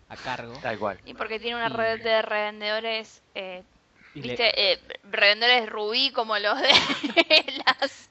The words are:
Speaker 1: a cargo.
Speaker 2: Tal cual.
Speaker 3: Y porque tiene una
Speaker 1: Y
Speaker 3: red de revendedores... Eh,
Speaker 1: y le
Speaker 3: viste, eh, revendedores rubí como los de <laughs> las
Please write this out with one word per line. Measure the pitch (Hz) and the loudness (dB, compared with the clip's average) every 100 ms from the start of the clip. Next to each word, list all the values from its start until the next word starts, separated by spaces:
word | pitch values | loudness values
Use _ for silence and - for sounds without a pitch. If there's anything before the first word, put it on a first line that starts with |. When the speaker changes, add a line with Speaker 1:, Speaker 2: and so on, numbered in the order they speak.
| - | -20
Speaker 1:
a | 107 | -12
cargo. | 131 123 120 127 | -8 -8 -8 -8
Speaker 2:
Tal | 127 107 | -6 -4
cual. | 101 95 - | -4 -6 -10
Speaker 3:
Y | 127 | -10
porque | 214 220 | -8 -6
tiene | 233 240 | -6 -4
una | 226 | -4
Speaker 1:
Y | |
Speaker 3:
red | 240 226 226 | 0 -2 -2
de | 226 220 | 0 0
revendedores... | 220 208 214 214 208 220 226 220 220 - _ | 2 -2 -4 -4 -4 -4 -4 -6 -8 -18 _
Eh, | 214 190 180 202 _ _ _ - | -12 -12 -14 -18 _ _ _ -20
Speaker 1:
y | 147 | -12
le | - | -8
Speaker 3:
viste, | 123 233 - 196 | 0 2 4 2
eh, | 165 - - 202 | 0 -4 -18 -8
revendedores | 214 202 208 240 247 214 | 2 4 4 4 4 2
rubí | 220 208 240 269 | -4 -4 -2 -2
como | 247 220 208 | -2 -2 0
los | 208 262 | 0 2
de | 262 | 4
<laughs> | 277 - - 294 330 320 311 - 269 262 | 4 4 -2 0 2 4 4 4 -2 0
las | 254 277 - - | 0 -2 -6 -20